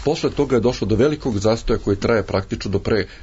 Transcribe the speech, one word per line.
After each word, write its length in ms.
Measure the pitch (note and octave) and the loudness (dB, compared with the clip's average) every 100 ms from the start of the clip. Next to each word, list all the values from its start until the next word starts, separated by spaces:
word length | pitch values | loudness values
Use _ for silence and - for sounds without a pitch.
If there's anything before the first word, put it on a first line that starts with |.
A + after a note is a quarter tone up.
posle 260 | C#3 E3 C#3+ | -2 0 0
toga 240 | B2+ C#3+ B2 | 0 2 2
je 40 | |
došlo 280 | A2+ - G#2 | 2 0 0
do 80 | G#2+ | 2
velikog 440 | C#3+ D3 C3+ G2+ | 2 2 -2 0
zastoja 400 | G#2+ A2+ - A2 | 0 0 0 -2
koji 180 | - G2 | 0 0
traje 260 | G#2+ A2+ | 2 0
praktično 480 | F#2 F#2+ G2 A2+ G#2 | 0 -2 -2 -6 -2
do 80 | G2 | -2
pre 280 | - A2 F2+ - | 0 0 -2 -8